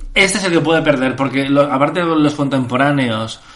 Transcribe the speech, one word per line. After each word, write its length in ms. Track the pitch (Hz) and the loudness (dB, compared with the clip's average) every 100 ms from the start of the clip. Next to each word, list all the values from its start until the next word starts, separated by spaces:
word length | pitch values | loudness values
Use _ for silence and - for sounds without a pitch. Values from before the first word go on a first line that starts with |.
| - | -4
Este 240 | 208 190 208 | 0 0 0
es 60 | |
el 80 | 185 | 0
que 80 | 165 | 0
puede 220 | 151 165 | 2 2
perder, 340 | 151 131 131 131 | 2 0 -2 -2
porque 320 | 131 135 135 | -2 -2 2
lo, 140 | 143 | 2
aparte 380 | 143 135 147 175 | 2 0 0 0
de 60 | 170 | 0
los 280 | 160 147 | 2 2
contemporáneos 1040 | 147 139 131 123 127 143 143 123 110 110 - - | 0 -2 -2 -2 0 2 2 0 -2 -6 -10 -18